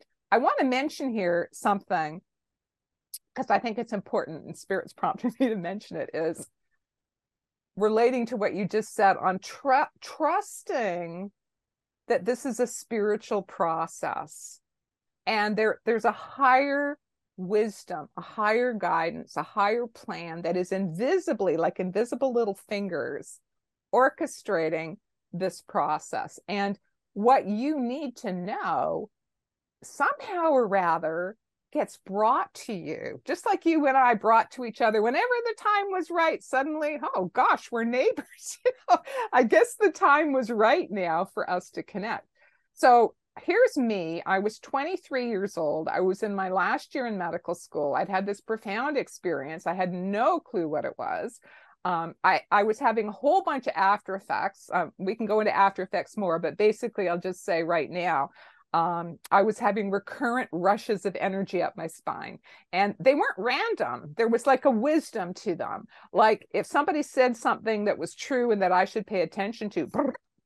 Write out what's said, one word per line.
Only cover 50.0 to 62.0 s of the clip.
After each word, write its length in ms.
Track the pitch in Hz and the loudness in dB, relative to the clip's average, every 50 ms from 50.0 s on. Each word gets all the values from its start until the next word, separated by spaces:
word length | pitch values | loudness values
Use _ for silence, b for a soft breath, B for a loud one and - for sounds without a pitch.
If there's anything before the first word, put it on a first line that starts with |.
| 180 190 202 208 240 302 349 339 | -4 -4 -2 0 2 2 2 0
clue 280 | - - - 202 170 156 | -2 -4 -4 -4 -2 -2
what 160 | 151 147 - | -2 -2 -4
it 140 | 135 - - | -4 -6 -6
was. 420 | 127 - - 87 - 233 - - B B B B B B B B - | -6 -6 -4 -4 -6 -8 -10 -14 B B B B B B B B -4
Um, 280 | 185 180 165 165 165 - _ - | -2 -2 -2 -4 -6 -6 _ 4
I, 200 | 185 180 143 - - | 4 4 4 2 2
I 140 | - 208 208 | 2 4 4
was 140 | 220 220 - | 4 2 0
having 300 | 277 240 220 233 208 214 | 2 0 2 0 0 -4
a 40 | 208 | -4
whole 300 | - - 285 330 381 381 | -2 2 4 4 4 2
bunch 240 | 349 302 269 - | 0 -2 -4 -2
of 60 | - - | -4 0
after 400 | - 196 190 202 208 - - 190 | 2 2 2 2 2 0 -6 -8
effects. 540 | 196 - - 139 104 - - - - - - | -8 -6 -4 -4 -2 -2 -2 -4 -8 -10 -4
Um, 220 | - 180 170 147 - - | -2 -2 -2 -2 -6 -8
we 160 | 185 185 226 | -6 -6 -4
can 100 | - 226 | -4 -2
go 160 | 208 214 214 | 0 2 2
into 160 | 214 214 - | 2 2 4
after 260 | - 196 196 196 - 185 | 4 4 4 2 0 -6
effects 360 | - - 185 - - - - | -4 -4 -4 -6 -6 -6 -4
more, 200 | 208 180 165 170 | -2 0 0 0
but 200 | 175 - - 185 | -2 -2 0 2
basically 500 | 208 214 220 - - 233 - - 196 175 | 2 2 2 2 -2 -6 -4 -2 -2 -2
I'll 100 | 170 175 | -2 -2
just 260 | - 196 185 - - | -4 -6 -8 -8 -4
say 180 | - 180 165 165 | -2 -2 -2 0
right 280 | 160 170 170 143 - | 0 0 0 0 -2
now, 400 | 147 180 175 180 160 143 139 143 B B B B B B B B - | -4 -4 -2 0 0 0 -2 -4 B B B B B B B B 0
um, 440 | 165 165 175 175 170 170 170 170 - - - | 0 0 0 0 -4 -6 -8 -10 -14 -4 2
I 120 | - 196 196 | 4 4 4
was 160 | 220 208 - | 4 2 0
having 320 | 220 208 196 220 208 196 | 0 -2 0 0 -2 -2
recurrent 580 | 190 202 - - - - 262 240 233 254 254 - | -4 -4 -4 -6 -10 -6 -4 -2 -2 -2 -4 -4
rushes 540 | - 165 175 190 208 214 - - 220 190 - | -4 0 2 2 2 2 0 -2 -4 -2 -2
of 100 | 202 180 | -4 -4
energy 460 | - - 196 190 190 196 - - 180 160 | -2 -4 -4 -2 -4 -4 -4 -2 -2 -2
up 140 | - - | -2 -4
my 120 | - 165 165 | -6 -10 -10
spine, 500 | - - | -12 -10